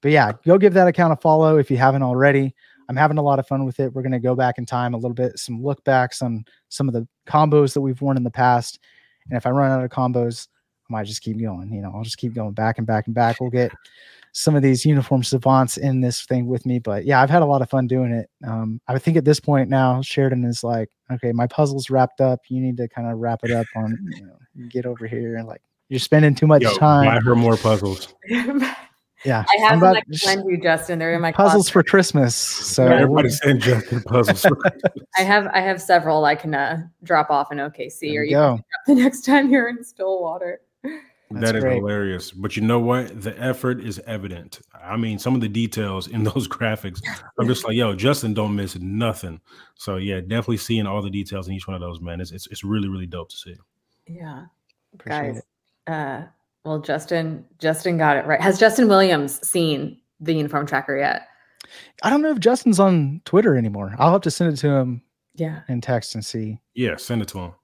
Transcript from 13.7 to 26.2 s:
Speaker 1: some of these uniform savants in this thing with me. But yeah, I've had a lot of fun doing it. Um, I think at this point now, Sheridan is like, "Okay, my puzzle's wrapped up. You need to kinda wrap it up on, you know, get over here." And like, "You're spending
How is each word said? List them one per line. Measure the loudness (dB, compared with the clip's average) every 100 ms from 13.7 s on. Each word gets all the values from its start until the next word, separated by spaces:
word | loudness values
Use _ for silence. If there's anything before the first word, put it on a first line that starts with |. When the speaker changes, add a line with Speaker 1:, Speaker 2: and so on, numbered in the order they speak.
| -4 _ _ -20 -20 _
Speaker 1:
some | -2 0 2
of |
these | 4 2
uniform | 2 2 2 -2
savants | 0 -2 2 2 2 -2
in | -2 0
this | -2 -4
thing | -4 -4 -2
with | -4 -2
me. | -4
But | -2 -4
yeah, | 0 2
I've | 4
had | 4
a | 4
lot | 2
of | 0
fun | -2 0
doing | -2 -2
it. | -4 -6 _
Um, | -10 -6 -6 -8 -6
I | -2
think | 2 2
at |
this | 4 2
point | 2 0 2
now, | 2 2 0
Sheridan | -2 0 0 0
is | -2 -4
like, | -4 -4 -4 _ _
"Okay, | -6 -2
my | -2 -2
puzzle's | 0 0 -2 -2
wrapped | 2 2 2
up. | 0 0 _
You | -4
need | -4 -4
to | -8
kinda | -6 -6
wrap | -4 -4 -4
it | -2
up | -2 -4 -6
on, | -6 -6 -8 -14
you | -18
know, | _ _ -20 -10
get | -8 -8
over | -8 -8
here." | -8 -6 -8
And | -12
like, | -16 _ _ _
"You're | -6
spending | 2 6